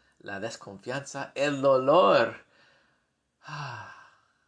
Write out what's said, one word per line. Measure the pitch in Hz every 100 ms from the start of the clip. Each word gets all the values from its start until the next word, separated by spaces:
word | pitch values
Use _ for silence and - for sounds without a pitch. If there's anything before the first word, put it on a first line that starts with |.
| _ _
la | - 98
desconfianza, | 113 - 101 98 120 139 135 139 131 -
el | 147 135
dolor. | 139 131 131 175 196 147 113 - _ _ _ _ _ _ _ _ _ _ -
Ah, | 151 135 110 98 - - _ _ _